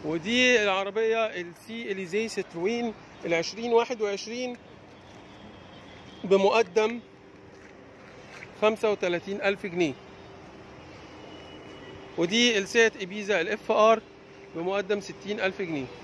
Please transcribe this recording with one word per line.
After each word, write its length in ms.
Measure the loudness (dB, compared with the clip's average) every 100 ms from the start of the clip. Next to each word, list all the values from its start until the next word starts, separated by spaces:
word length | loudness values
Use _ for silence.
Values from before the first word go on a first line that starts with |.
ودي 580 | -4 -4 0 4 6 6
العربية 640 | 4 0 -2 0 0 2 0
السي 680 | -4 -10 -14 -12 -10 -6
إليزي 360 | -6 -2 -2 -2
ستروين 640 | -6 -8 -4 -2 0 -4 -6 -18 -12
العشرين 480 | -2 -2 -2 -6 2
واحد 300 | 2 2 -2
وعشرين 540 | -2 -4 -6 -6 -8 -8 -16 -20 -20 -20 -20 -20 -20 -20 -20 -20 -20 -20 -20 -20 -20 -12
بمقدم 760 | 4 6 6 4 2 2 0 -2 -12 -20 -20 -20 -20 -20 -20 -20 -20 -20 -20 -20 -20 -18 -18 0
خمسة 280 | 0 2 0
وتلاتين 520 | 0 0 -2 -4 -2
ألف 240 | -2 -2 -4
جنيه. 260 | 0 -2 -2 -16 -20 -20 -20 -20 -20 -20 -20 -20 -20 -20 -18 -18 -18 -18 -18 -18 -18 -16 -16 -12 -2
ودي 400 | 2 4 4 4
السيات 440 | 2 4 4 2
إبيزا 380 | -10 -8 -2 0
الإف 320 | 0 -4 0
آر 300 | 6 6 6 0 -20 -20 -20 -14
بمقدم 460 | -8 -4 -4 -2 -4
ستين 400 | -4 -12 -8 -2
ألف 220 | -2 -2
جنيه. 240 | -4 -4 -6 -12